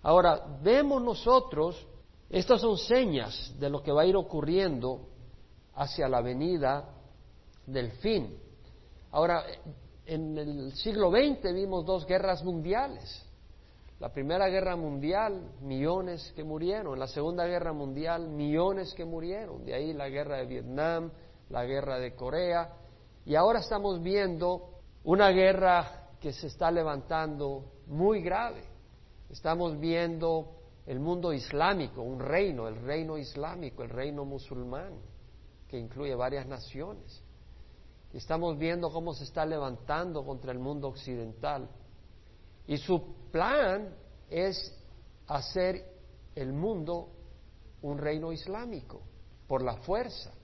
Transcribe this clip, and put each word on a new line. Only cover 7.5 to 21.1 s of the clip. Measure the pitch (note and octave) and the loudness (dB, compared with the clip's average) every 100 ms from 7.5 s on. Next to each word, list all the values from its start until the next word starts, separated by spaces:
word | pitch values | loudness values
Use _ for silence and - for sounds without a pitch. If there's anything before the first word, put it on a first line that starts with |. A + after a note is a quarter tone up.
| - - | -20 -6
del | C3 A#2+ | -4 -4
fin. | - G#3 G#3 A#2 - - - - - - - - | -2 2 2 0 -10 -16 -20 -20 -20 -20 -20 -2
Ahora, | D3+ E3+ E3+ - - D#3+ - - - - | 2 4 2 -2 -12 -14 -16 -18 -18 -6
en | D#3+ D#3 D3+ | -4 -4 -4
el | D3 C#3+ C3+ | -4 -4 -6
siglo | C3+ A3 A3 F#3 | -4 -2 4 6
veinte | G#3+ D4 C4+ F#3+ | 8 6 2 -2
vimos | F3+ G3 F#3 E3 | -2 0 -2 0
dos | F#3 D3 | 0 2
guerras | F#3+ F#3+ F3 | 2 2 0
mundiales. | F3 E3+ D#3+ G#3+ C#4 A#2+ - - - - - - - - - - | -2 -4 0 0 0 -6 -14 -16 -18 -20 -20 -20 -20 -20 -20 -10
La | B2+ | -8
Primera | C#3+ C#3 F3+ F#3+ | -4 -2 2 4
Guerra | F#3+ F#3 F3 | 2 0 -2
Mundial, | D#3 C#3 D3 F#3+ A3 F#3+ E3 - | -2 -2 0 2 0 -2 -8 -12
millones | C#3 C3 D3+ F#3 F#3 E3+ - - | -6 0 0 0 -2 -8 -10 -10
que | |
murieron. | D#3 D#3 E3+ G#3+ F3+ C3 | -8 -2 -2 -2 -4 -4
La | C3 | -4
Segunda | C#3+ D#3 F3+ F3 | -2 -2 0 0
Guerra | F3 E3+ | 0 -2
Mundial, | D3+ C#3 C3+ D#3+ E3+ E3 | -4 -4 -4 -2 -2 -4
millones | D3 D3 D#3 F#3 F#3+ F#3+ - | -2 2 4 4 2 -4 -8
que | E3 | -8
murieron. | E3 E3+ G3 G#3 C3+ | -6 -6 -6 -8 -10
De | B2 B2+ | -6 -4
ahí | D#3 | -4
la | D3+ C#3 | -4 -4
guerra | C#3 D3 C3+ | -4 -4 -4
de | B2+ | -4
Vietnam, | B2 A#2+ C3 D#3 E3 E3 | -6 -6 -2 0 0 -4